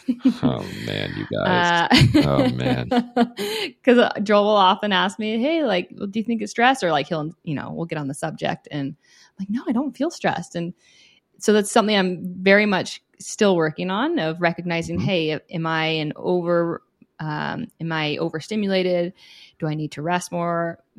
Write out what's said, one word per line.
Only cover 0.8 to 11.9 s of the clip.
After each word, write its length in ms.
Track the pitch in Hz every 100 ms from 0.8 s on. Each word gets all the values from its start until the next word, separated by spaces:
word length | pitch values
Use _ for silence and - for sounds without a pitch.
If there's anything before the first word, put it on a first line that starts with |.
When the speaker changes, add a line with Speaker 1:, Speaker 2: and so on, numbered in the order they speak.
| 53
Speaker 2:
man, 260 | 50 50 50
you 100 | 50
guys. 560 | 53 50 180 175 170 170
Speaker 1:
Uh, 320 | 285 - 302 143
Speaker 2:
Oh, 240 | 139 254
man. 400 | 127 180 127 -
Speaker 1:
<laughs> 960 | 247 240 247 240 - 403 440 370 -
'cause, 140 | - 247
uh, 100 | - -
Joel 220 | 208 208 208
will 40 |
often 400 | 208 185 202 208
ask 280 | 185 185 -
me, 200 | 214 220
"Hey, 240 | 269 330
like, 260 | 269 185 180 -
well, 120 | 202
do 120 | 208
you 60 | 220
think 160 | 233
it's 100 | 208
stress?" 320 | - 240 269
Or, 80 | 175
like, 160 | 147 -
he'll, 240 | 160 156 -
you 100 | -
know, 180 | 139 -
we'll 140 | 156 170
get 140 | 156
on 80 | 139
the 60 | 139
subject 520 | 160 143 151 - -
and 240 | 147 139 160
I'm 380 | _ _ _ - 196
like, 40 |
"No, 100 | 233 339
I 40 |
don't 240 | 233 294 -
feel 140 | 311
stressed." 460 | - 175 - 175 175
And 180 | 170 - _ _ _ _ _ _
so 160 | -
that's 180 | 214 202
something 240 | 240 214